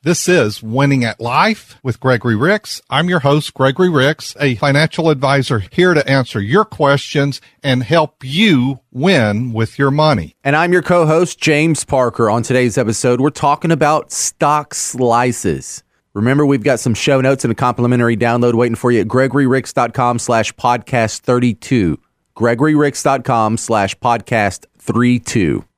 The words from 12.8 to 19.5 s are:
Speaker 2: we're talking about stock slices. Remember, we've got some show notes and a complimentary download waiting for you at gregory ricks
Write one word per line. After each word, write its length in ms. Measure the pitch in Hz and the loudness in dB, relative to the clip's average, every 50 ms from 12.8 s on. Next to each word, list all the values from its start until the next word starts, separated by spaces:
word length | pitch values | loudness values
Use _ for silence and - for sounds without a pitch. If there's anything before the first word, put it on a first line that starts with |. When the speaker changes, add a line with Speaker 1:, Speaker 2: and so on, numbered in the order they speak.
| 123 107 110 - - 127 123 123 | -2 -2 -2 -2 0 0 0 2
Speaker 2:
we're 120 | 131 151 | 0 -2
talking 400 | - - - 143 147 - - 165 | -2 0 0 0 0 0 0 -2
about 400 | 165 139 151 147 156 151 - _ | 0 0 2 0 0 -2 -4 _
stock 640 | - - - - - _ 160 143 151 151 143 _ - | -8 -6 -6 -8 -4 _ 0 0 0 -2 -4 _ -10
slices. 1040 | - - - - 123 127 120 113 120 123 127 120 - - 98 76 65 - - - - _ _ _ _ _ _ _ | -8 -8 -8 -4 -2 0 2 2 2 0 0 -4 -4 -4 -4 -4 -4 -8 -14 -18 -18 _ _ _ _ _ _ _
Remember, 320 | 101 107 123 135 143 147 | -2 0 0 2 2 2
we've 180 | 139 139 127 104 | 2 0 0 2
got 160 | 139 131 110 | 0 0 0
some 140 | - 127 110 | 0 -2 -2
show 260 | - - 147 139 131 | 0 0 0 2 2
notes 240 | 131 131 139 131 - | 2 2 0 0 -2
and 80 | 120 | -4
a 40 | 113 | -2
complimentary 600 | - 131 123 120 - 120 120 123 120 120 117 117 | 0 -2 -2 0 0 0 0 2 2 2 0 0
download 380 | 101 120 117 120 120 120 120 117 | 0 0 0 0 2 0 2 2
waiting 220 | 113 123 120 113 | 2 0 0 -2
for 160 | - - 123 | -2 0 0
you 100 | 120 110 | 0 0
at 60 | 95 | 0
gregory 400 | 110 120 127 131 131 110 143 139 | 0 0 0 0 0 0 0 0
ricks 260 | 127 | 2